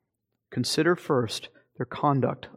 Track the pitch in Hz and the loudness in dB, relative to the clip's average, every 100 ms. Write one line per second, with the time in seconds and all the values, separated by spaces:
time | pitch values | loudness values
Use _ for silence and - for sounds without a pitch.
0 | _ _ _ _ _ 127 120 - 160 175 | _ _ _ _ _ -4 -2 2 2 2
1 | - 131 113 - - _ _ - 127 - | 0 0 0 -6 -12 _ _ -10 -10 0
2 | 147 139 123 - - | 2 2 0 -4 -12